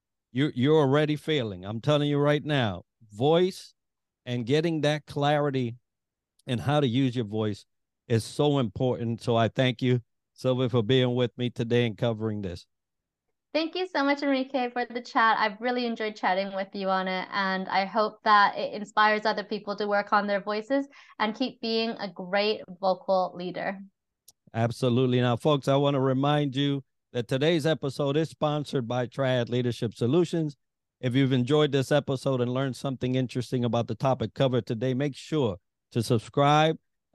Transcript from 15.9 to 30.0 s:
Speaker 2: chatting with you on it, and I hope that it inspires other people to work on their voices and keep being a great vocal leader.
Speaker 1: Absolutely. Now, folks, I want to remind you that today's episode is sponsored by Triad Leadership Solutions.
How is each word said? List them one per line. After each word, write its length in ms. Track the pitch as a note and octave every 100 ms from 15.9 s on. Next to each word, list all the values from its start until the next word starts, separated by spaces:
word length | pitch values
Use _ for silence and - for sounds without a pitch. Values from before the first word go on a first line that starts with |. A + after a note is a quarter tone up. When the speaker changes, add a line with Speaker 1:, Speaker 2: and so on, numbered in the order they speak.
| A3+ G#3+ G#3+
Speaker 2:
chatting 380 | A3 F#3 G3
with 140 | F#3+ G3
you 140 | G3+ F#3+
on 200 | F#3+ F#3
it, 200 | F#3 -
and 340 | - F#3+ F#3+ F#3+
I 160 | F#3+
hope 360 | G3 G#3 G#3+ -
that 320 | A3 G#3 G3+ -
it 180 | G3+
inspires 520 | G#3 G#3 - G#3+ G#3+ A3
other 180 | G#3
people 320 | G3+ G#3 G3+ G3+
to 100 | G#3
work 260 | G3+ G3+
on 140 | G#3+ G3+
their 120 | G3+
voices 480 | G3 G#3 G#3+ C#4 C#4 - - -
and 180 | G#3+ G#3+
keep 240 | B3+ -
being 300 | A3+ A3+ A3+ A3
a 80 | G3+
great 540 | F3 F#3 G3+ G#3 G#3+ - F3+
vocal 540 | F#3+ F#3 F#3 F#3+ F3+ F3
leader. 440 | F3+ E3+ - G3 G3 _ _ _ _ _ _
Speaker 1:
Absolutely. 680 | A2+ A#2 - B2+ A#2+ C3 B2
Now, 160 | B2 A#2+
folks, 320 | D#3+ C#3+ C3+
I 100 | C#3
want 180 | C#3+ C#3+
to 40 |
remind 560 | C3+ C3 C#3 D3 D3 B2+
you 280 | C#3+ C#3 - _ _
that 160 | B2 A2+
today's 380 | C3+ D3+ F3 D#3+
episode 520 | D3 C#3+ - C#3+ C#3+
is 120 | D#3
sponsored 580 | - D#3 D3+ C#3 D3 A2+
by 200 | B2 A#2+
Triad 420 | - C3 B2+ A#2
Leadership 460 | A#2+ B2 A2+ A#2
Solutions. 600 | -